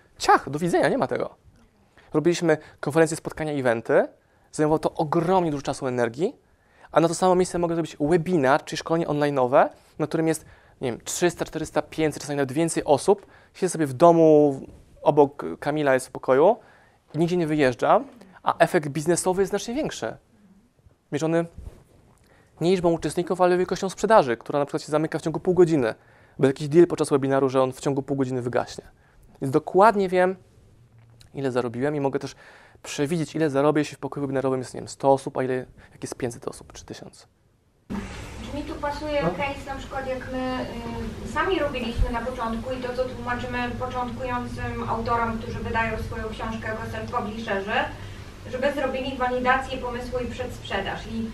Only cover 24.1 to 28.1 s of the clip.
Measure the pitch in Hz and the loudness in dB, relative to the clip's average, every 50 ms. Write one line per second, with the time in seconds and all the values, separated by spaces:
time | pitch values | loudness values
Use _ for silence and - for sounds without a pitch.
24.1 | 226 214 160 127 117 - - - 143 143 143 - - 151 - - 151 151 160 156 | 6 6 6 6 2 -2 -4 -4 -2 -2 -2 -2 -2 -6 -4 -2 0 0 0 0
25.1 | - 156 - 165 151 160 - 185 180 175 180 156 165 143 123 110 110 - _ _ | -2 -4 -4 -4 -4 -2 0 2 4 6 6 6 6 4 2 2 -2 -4 _ _
26.1 | _ _ - _ _ - 127 131 139 - 151 143 147 175 175 170 160 151 151 - | _ _ -20 _ _ 2 2 2 2 0 -2 4 6 6 6 6 6 0 0 2
27.1 | 151 135 135 135 135 139 139 131 127 135 131 131 123 - - 151 139 139 123 - | 2 2 2 2 2 2 2 2 4 2 2 2 0 -2 -4 -2 -2 -2 -2 -2